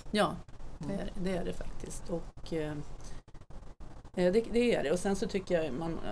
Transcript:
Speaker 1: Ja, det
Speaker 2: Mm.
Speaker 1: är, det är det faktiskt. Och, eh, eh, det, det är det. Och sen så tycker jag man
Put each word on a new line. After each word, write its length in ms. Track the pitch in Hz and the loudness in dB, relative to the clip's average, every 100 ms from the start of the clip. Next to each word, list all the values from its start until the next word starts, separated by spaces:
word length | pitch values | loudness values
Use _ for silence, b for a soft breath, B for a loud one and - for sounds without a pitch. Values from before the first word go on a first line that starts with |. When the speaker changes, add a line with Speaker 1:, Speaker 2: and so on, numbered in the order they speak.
| - | 0
Speaker 1:
Ja, 200 | 208 170 170 - - - - | 4 4 2 -8 -8 -8 -6
det 60 | 151 | -4
Speaker 2:
Mm. 60 | 196 | -2
Speaker 1:
är, 120 | 180 - | -2 0
det 140 | 180 180 | 0 0
är 80 | 175 | 0
det 80 | |
faktiskt. 500 | 180 - - - - - | -2 -2 -2 -4 -4 -4
Och, 440 | 170 - - - | -4 -4 -8 -4
eh, 180 | 165 151 147 - - B B - - - - - - - - - - | -2 0 -2 -6 -6 B B -8 -14 -12 -10 -10 -10 -12 -12 -6 2
eh, 160 | 180 | 6
det, 100 | 214 226 | 6 4
det 240 | 226 240 175 | 4 6 4
är 80 | |
det. 80 | 139 | 4
Och 80 | 180 | 2
sen 160 | 202 196 | 2 2
så 120 | 226 | 2
tycker 360 | 196 - 175 | 0 2 2
jag 100 | 156 | 2
man 260 | 127 165 160 - | 0 -2 -2 -2